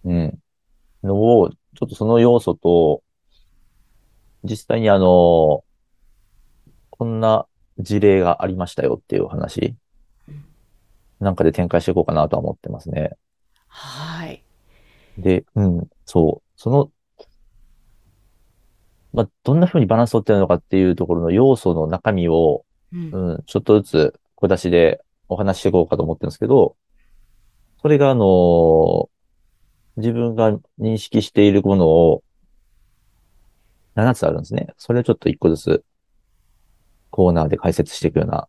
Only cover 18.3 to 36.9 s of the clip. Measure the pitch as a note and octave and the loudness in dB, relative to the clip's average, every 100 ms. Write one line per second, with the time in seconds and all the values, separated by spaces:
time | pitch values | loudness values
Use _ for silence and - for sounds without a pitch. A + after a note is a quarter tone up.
18.3 | _ _ _ _ _ _ _ _ A#2 G#2+ | _ _ _ _ _ _ _ _ -6 -6
19.3 | _ - D3+ F3 E3+ G2+ A2+ A#2 A#2 G#2 | _ -2 0 2 0 0 0 0 -2 0
20.3 | G2+ F#2 F2 _ F#2+ F#2 F2 E2+ E2+ E2 | 0 2 0 _ 0 0 0 -2 -2 0
21.3 | F#2+ C3+ B2 F#2+ D#2+ D#2+ F2 - G2 E2+ | 2 2 2 0 -2 -4 -4 -4 -2 0
22.3 | D#2+ E2 - _ _ _ F3 E3 F#2+ F2+ | 2 2 -2 _ _ _ -16 -12 -8 -8
23.3 | D#2+ - G2+ - G#2+ G2 D#2+ D2+ - _ | -8 -6 -6 2 2 2 -2 -2 -4 _
24.3 | _ F#2+ F#2 F2+ E2+ E2 - _ _ _ | _ -2 -2 0 2 2 0 _ _ _
25.3 | F#2 G2 F#2 G2 F2+ E2 G2+ D#2+ - - | -6 -4 -2 0 0 0 -2 -4 -6 -10
26.3 | - A2 C3 F2 _ _ _ _ _ _ | -8 0 2 2 _ _ _ _ _ _
27.3 | _ _ _ _ _ D3+ D3 C#3 B2+ G2 | _ _ _ _ _ 0 2 2 2 2
28.3 | F#2 F2 E2+ E2 D#2+ E2 - - _ _ | 4 4 4 4 4 2 0 -6 _ _
29.3 | _ _ _ _ _ _ - A2+ A#2 A#2 | _ _ _ _ _ _ -8 -4 -4 -4
30.3 | A2+ A2 G#2 _ - A2 A2 - A2+ - | 0 0 0 _ -8 -6 -6 -4 -4 -2
31.3 | - G#2 G2 G2 G2 E2 D#2+ E2 - _ | 2 4 4 2 2 4 4 4 2 _
32.3 | _ _ _ _ _ _ _ _ _ _ | _ _ _ _ _ _ _ _ _ _
33.3 | _ _ _ _ _ _ - A2+ B2 D#2+ | _ _ _ _ _ _ -2 0 0 -2
34.3 | E2 - - - _ - A#2+ B2 - - | -4 -8 -8 -10 _ -4 -4 0 -2 -2
35.3 | - - D#2+ - - _ _ _ _ _ | -2 -2 -2 -2 -4 _ _ _ _ _
36.3 | _ _ _ _ _ _ | _ _ _ _ _ _